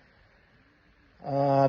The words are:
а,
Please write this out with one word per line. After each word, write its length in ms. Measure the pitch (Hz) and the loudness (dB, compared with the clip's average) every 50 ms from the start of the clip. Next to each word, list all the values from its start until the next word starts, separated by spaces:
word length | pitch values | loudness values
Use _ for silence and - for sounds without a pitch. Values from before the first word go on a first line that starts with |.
| _ _ _ _ _ _ _ _ _ _ _ _ _ _ _ _ _ _ _ _ _ _ _ _ - | _ _ _ _ _ _ _ _ _ _ _ _ _ _ _ _ _ _ _ _ _ _ _ _ -12
а, 440 | 143 139 139 139 143 139 139 139 | -8 -4 -2 -2 0 2 2 2